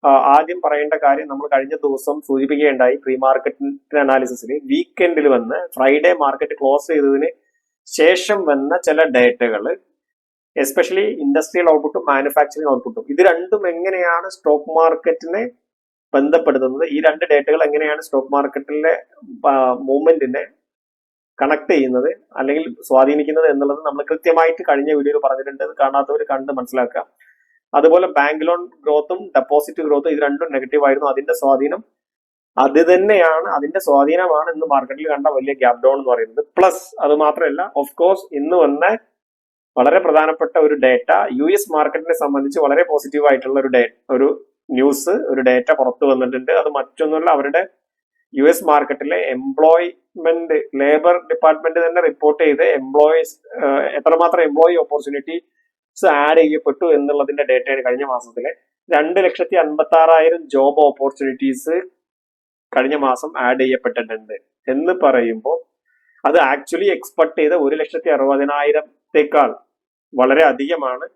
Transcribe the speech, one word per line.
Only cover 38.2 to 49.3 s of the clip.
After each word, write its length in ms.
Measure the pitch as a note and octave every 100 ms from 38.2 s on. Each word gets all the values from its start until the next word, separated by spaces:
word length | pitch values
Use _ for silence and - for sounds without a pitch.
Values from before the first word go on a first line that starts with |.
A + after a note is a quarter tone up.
| -
ഇന്ന് 220 | D3 C#3+ F3+
വന്ന 420 | D3+ C#3+ F3 A3 _ _ _ _ _ _ _ -
വളരെ 220 | B2+ F3
പ്രധാനപ്പെട്ട 580 | F3+ D#3 D#3 D#3+ E3 E3
ഒരു 160 | D3+
ഡേറ്റ 540 | D3 C3 B2 - - -
യു 120 | B2 D3+
എസ് 260 | G3 G3+
മാർക്കറ്റിനെ 420 | D#3 D3 D3 E3
സംബന്ധിച്ച് 460 | D#3+ D3 C#3 C#3 C#3
വളരെ 240 | C#3+ D3
പോസിറ്റീവ് 420 | E3+ D3+ C#3 D3 D3
ആയിട്ടുള്ള 340 | C3+ C3 C3+
ഒരു 80 | C3+
ഡേ-, 380 | B2+ A#2 _ _
ഒരു 380 | B2+ C#3 - - _ _
ന്യൂസ്, 380 | B2+ C#3 C#3+ -
ഒരു 320 | G#3+ D#4 C3+
ഡേറ്റ 300 | B2+ B2+ B2
പുറത്തു 340 | D3 B2+ - C#3+
വന്നിട്ടുണ്ട്. 460 | B2+ B2+ C3 C3
അത് 160 | F#3+ D#3
മറ്റൊന്നുമല്ല, 600 | C#3+ C3 - D#3 D#3 E3+
അവരുടെ 380 | D3 C#3 D#3 F#3+ _ _ _ _ _ _ C#3
യു 80 |
എസ് 200 | C#3+ E3
മാർക്കറ്റിലെ 540 | F3 D3 C#3+ C#3 D3 F3+
എംപ്ലോയ്മെന്റ്, 1400 | F3